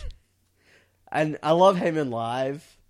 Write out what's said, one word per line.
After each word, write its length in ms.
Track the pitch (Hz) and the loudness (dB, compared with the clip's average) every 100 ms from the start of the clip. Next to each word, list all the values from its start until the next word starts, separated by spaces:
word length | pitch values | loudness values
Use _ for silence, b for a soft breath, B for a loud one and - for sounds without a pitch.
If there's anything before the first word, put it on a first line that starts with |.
| - - _ _ _ _ b b b b - | -12 -14 _ _ _ _ b b b b -8
And 260 | 143 156 147 | -4 -4 -2
I 80 | 151 | 0
love 260 | 165 190 180 | 4 6 4
Heyman 320 | 180 156 139 | 0 -2 -4
live, 680 | 117 113 123 135 143 - _ | -4 -4 -4 -4 -6 -14 _